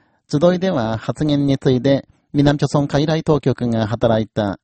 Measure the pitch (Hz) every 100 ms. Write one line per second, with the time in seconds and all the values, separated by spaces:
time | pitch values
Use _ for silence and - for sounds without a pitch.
0 | _ _ - 147 175 180 190 160 110 110
1 | - - 151 143 143 135 143 127 127 135
2 | - _ _ 143 143 147 143 147 143 143
3 | 156 160 - 143 135 120 123 113 113 117
4 | 120 110 110 - 101 -